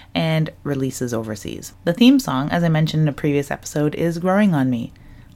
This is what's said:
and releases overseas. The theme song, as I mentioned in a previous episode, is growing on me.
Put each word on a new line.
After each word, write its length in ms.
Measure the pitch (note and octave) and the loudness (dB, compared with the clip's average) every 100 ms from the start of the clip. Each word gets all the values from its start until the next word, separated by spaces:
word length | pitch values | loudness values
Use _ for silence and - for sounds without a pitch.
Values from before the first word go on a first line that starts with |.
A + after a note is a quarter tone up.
| - E3+ | -8 -4
and 340 | E3 D#3+ D#3 - | 0 0 -2 -6
releases 500 | C#3+ C3+ C3+ - B2 | -6 -4 -4 -4 -4
overseas. 600 | A2+ A2 G#2 - - - - | -4 -6 -8 -10 -12 -14 -6
The 80 | - | -4
theme 280 | E3+ A#3+ C#4 | 4 6 6
song, 300 | - C3 C#3+ | 2 -4 -2
as 120 | F3 | 0
I 60 | E3+ | 2
mentioned 320 | D#3 D#3 D#3 | 2 2 2
in 80 | D3+ | 0
a 20 | |
previous 400 | C3+ D3+ C#3+ C#3+ | 0 0 0 -2
episode, 440 | C#3 - D3+ D3+ - | -6 -6 -2 -2 0
is 220 | E3 E3+ | -2 -2
growing 360 | F3+ G3 G#3+ | 0 2 4
on 160 | D3+ C3 | 2 2
me. 240 | A#2+ B2 - - - - | -2 -6 -14 -20 -20 -20